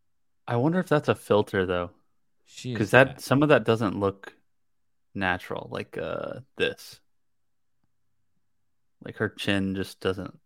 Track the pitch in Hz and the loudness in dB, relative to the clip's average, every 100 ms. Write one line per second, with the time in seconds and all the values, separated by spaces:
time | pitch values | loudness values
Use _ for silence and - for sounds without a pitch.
0 | _ _ _ _ - 120 143 180 170 151 | _ _ _ _ -4 0 2 0 2 2
1 | 135 107 - 104 104 98 90 90 87 - | 2 0 2 2 4 0 0 -2 -4 -10
2 | _ _ _ _ _ - 127 113 - 123 | _ _ _ _ _ -14 -8 -4 4 6
3 | 131 - - 131 151 135 110 113 110 98 | 6 2 0 2 6 4 4 2 0 0
4 | 98 - - - _ _ _ _ _ _ | -2 -4 -12 -20 _ _ _ _ _ _
5 | _ - 92 90 - - - 98 - - | _ -4 -2 -2 -6 -10 -8 -10 -10 -10
6 | 82 - - - - - 85 - - - | -8 -6 -8 -12 -14 -4 -4 -4 -12 -20
7 | _ _ _ _ _ _ _ _ _ _ | _ _ _ _ _ _ _ _ _ _
8 | _ _ _ _ _ _ _ _ _ _ | _ _ _ _ _ _ _ _ _ _
9 | - - 104 - - 101 95 95 92 - | -16 -6 -6 -4 -4 -2 -2 -4 -8 -6
10 | 95 95 87 - | -6 -6 -8 -16